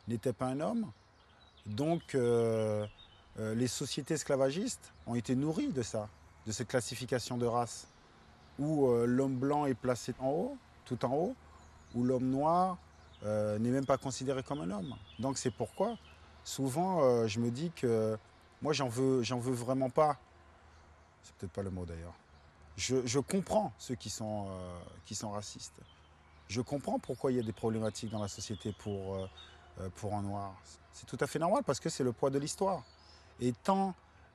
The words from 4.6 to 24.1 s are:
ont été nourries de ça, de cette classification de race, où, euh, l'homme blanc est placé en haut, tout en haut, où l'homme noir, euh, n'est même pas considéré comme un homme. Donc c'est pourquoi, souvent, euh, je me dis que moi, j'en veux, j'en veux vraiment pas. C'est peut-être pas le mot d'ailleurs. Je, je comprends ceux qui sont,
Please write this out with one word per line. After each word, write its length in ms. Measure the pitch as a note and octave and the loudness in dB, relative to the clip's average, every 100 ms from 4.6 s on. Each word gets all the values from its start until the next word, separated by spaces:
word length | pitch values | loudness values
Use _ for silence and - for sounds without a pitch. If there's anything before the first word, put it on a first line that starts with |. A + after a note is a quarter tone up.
| A#3+ - - - - | -4 -6 -12 -14 -4
ont 80 | A#2+ | -2
été 200 | A#2 C3 | 2 2
nourries 360 | D3+ D#3+ D4 | 2 0 0
de 100 | C#3 | -2
ça, 280 | A2+ A2 G#2+ - - - - | -2 -4 -6 -10 -20 -12 -8
de 60 | |
cette 160 | G#2 A2+ | -6 0
classification 720 | B2+ - A#2+ B2+ B2+ - B2 | 0 0 -6 -2 -2 -2 -2
de 80 | A#2+ | 0
race, 400 | A#2 A#2+ - - - - - - - - - | 2 0 -6 -16 -20 -20 -20 -20 -20 -16 -4
où, 280 | D3 D3+ C3+ | 0 4 6
euh, 180 | A#2 A#2+ | 6 4
l'homme 300 | B2 C3+ C3 | 4 2 2
blanc 280 | C#3 D3 C#3+ | 2 2 2
est 80 | |
placé 400 | B2 B2+ A#2+ - A#2+ | 0 0 0 -4 -4
en 100 | C3 | -2
haut, 280 | D#3 B3 C#4 - - - | 0 -2 -6 -16 -20 -8
tout 180 | B2 B2 | -2 0
en 80 | C#3 | 0
haut, 200 | F#3+ C4 - - - - - A#2+ | 0 -4 -16 -20 -20 -20 -8 -2
où 80 | |
l'homme 260 | B2 B2+ C3 | 0 2 2
noir, 480 | C3 D3+ F3 F#3 F3+ - - - - | 2 4 4 2 -2 -12 -20 -20 -10
euh, 340 | G#2 G#2+ G#2+ G#2+ | -2 0 2 2
n'est 140 | A#2 | 2
même 160 | C3+ C3+ | 2 4
pas 100 | C3 | 2
considéré 460 | C3+ - C3 C3 | 0 -4 -2 -2
comme 180 | B2 D3 | -4 -6
un 80 | E3+ | -4
homme. 260 | G3+ E3 A2+ - - | -6 -6 -10 -12 -4
Donc 220 | C3 C3+ | -2 -2
c'est 100 | B2+ | -2
pourquoi, 480 | - A2+ - G3+ A3+ - - - - | -2 -4 0 0 -2 -12 -20 -20 -18
souvent, 580 | - - C3+ C#3 F#3 F3+ | -10 -2 0 0 2 6
euh, 240 | C3 A#2+ A2+ | 6 6 4
je 140 | G#2+ | 2
me 100 | A#2 | 0
dis 220 | A#2+ E3+ | 0 -4
que 440 | - B2 A2+ A2 G#2+ - - - - | 0 2 4 2 -2 -8 -20 -20 -4
moi, 120 | C#3+ | 0
j'en 160 | C#3+ C3 | 2 0
veux, 340 | A#2 C3 C3 | 2 4 4
j'en 160 | A2 B2 | 2 0
veux 140 | A#2+ | 0
vraiment 360 | A#2+ A#2+ C3 C3 | 0 0 0 2
pas. 280 | D#3+ D3+ C#3 - - - - - - - - - - | 6 4 2 -8 -20 -20 -20 -20 -20 -20 -20 -20 -20
C'est 120 | - - | -20 -14
peut-être 160 | F#2 | -8
pas 100 | G2+ | -6
le 80 | G2 | -4
mot 160 | F#2 F2 | -6 -6
d'ailleurs. 300 | E2 E2 - - - - - - - | -8 -12 -16 -20 -20 -20 -20 -16 -6
Je, 280 | G#2+ B2+ A#2+ | 0 0 2
je 140 | C3+ | 0
comprends 520 | C3 F#3+ - G#3+ F3+ - | 2 0 2 2 2 -4
ceux 160 | - | -8
qui 160 | A#2+ | -6
sont, 380 | A2 | -6